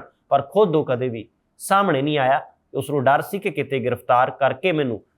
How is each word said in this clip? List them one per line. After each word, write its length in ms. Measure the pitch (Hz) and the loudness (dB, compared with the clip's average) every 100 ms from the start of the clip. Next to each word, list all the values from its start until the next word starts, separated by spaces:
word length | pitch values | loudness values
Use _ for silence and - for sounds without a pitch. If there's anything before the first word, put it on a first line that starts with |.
| - _ _ | -6 _ _
ਪਰ 120 | 139 | -2
ਖੁਦ 340 | 135 190 208 156 | 0 2 2 2
ਉਹ 100 | 135 | 0
ਕਦੇ 240 | 127 127 | -2 -4
ਵੀ 200 | 113 - _ _ _ | -6 -12 _ _ _
ਸਾਹਮਣੇ 440 | - 196 196 143 | 0 2 2 0
ਨਹੀਂ 160 | 143 147 | 0 0
ਆਇਆ। 240 | 127 139 - _ _ | 2 2 -2 _ _
ਉਸ 160 | - 135 | -8 -4
ਨੂੰ 140 | 143 | 0
ਡਰ 180 | 127 - | 2 2
ਸੀ 180 | - 202 | 0 -6
ਕਿ 100 | 196 | -4
ਕਿਤੇ 300 | 151 135 135 | -4 -4 -4
ਗ੍ਰਿਫਤਾਰ 520 | 120 120 - 123 131 | -2 -4 0 2 2
ਕਰਕੇ 400 | - 135 127 185 | 0 -2 0 0
ਮੈਨੂੰ 320 | 156 139 110 - | 0 -2 -4 -12